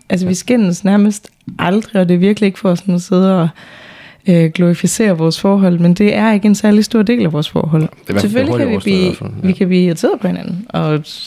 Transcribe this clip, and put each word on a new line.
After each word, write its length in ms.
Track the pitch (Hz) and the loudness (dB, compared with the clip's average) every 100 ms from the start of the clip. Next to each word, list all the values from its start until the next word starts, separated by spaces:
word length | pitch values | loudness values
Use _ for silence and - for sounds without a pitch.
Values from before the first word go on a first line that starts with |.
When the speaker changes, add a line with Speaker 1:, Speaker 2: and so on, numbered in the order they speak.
| - | -6
Speaker 1:
Altså, 160 | 180 180 | -4 -2
vi 40 | |
Speaker 2:
Ja. 40 | |
Speaker 1:
skændes 500 | 180 - 247 190 175 | -4 -2 0 0 0
nærmest 460 | 196 202 208 202 - _ - - | 0 2 2 -2 -10 _ -14 -6
aldrig, 420 | 170 202 - 196 | -2 -2 -2 -2
og 80 | 180 | 0
det 60 | 180 | 2
er 40 | |
virkelig 280 | 196 208 202 | 2 2 -2
ikke 120 | 185 | 0
for 160 | 190 175 | -2 -2
sådan 200 | - 175 | -2 -4
at 60 | |
sidde 400 | 175 185 190 185 | 0 2 2 2
og, 80 | 165 - - - - - - - - | 0 -4 -18 -20 -20 -20 -20 -6 0
øh, 240 | 170 165 | 2 2
glorificere 640 | 165 175 170 180 - 214 165 | 2 0 0 -2 0 0 0
vores 220 | 165 160 | -2 0
forhold, 380 | 196 202 190 170 | 0 2 2 2
men 140 | 170 | 2
det 220 | 175 208 208 | 2 2 2
er 180 | 220 | 0
ikke 120 | 208 208 | 2 2
en 100 | 202 | 2
særlig 300 | 214 208 214 | 2 2 2
stor 160 | 226 | 0
del 240 | 208 240 180 | 2 0 0
af 80 | |
vores 160 | 147 156 | -2 -4
forhold. 320 | - 160 160 | -4 0 0
Speaker 2:
Det 80 | 160 | -2
er 40 | |
i 40 | - - | -6 -6
hvert 20 | |
fald 140 | 202 | -2
Speaker 1:
Selvfølgelig 300 | 208 233 277 | -2 0 -2
Speaker 2:
hurtigt 160 | - 277 | 0 -2
Speaker 1:
kan 20 | |
vi 40 | |
Speaker 2:
overstået 200 | 202 202 | -2 0
i 40 | 190 | 0
Speaker 1:
blive, 100 | 185 | 0
Speaker 2:
hvert 100 | - | -2
fald, 140 | - 104 | -10 -4
ja. 40 | 185 | -2
Speaker 1:
vi 60 | |
kan 140 | 180 180 | 0 0
blive 160 | 185 | 2
irriteret 360 | 180 165 269 339 | 0 0 -2 -2
på 80 | 180 | -4
hinanden, 380 | 180 - 175 220 | -6 -6 -10 -6
og, 340 | 165 160 151 151 - | -4 -2 -2 -6 -16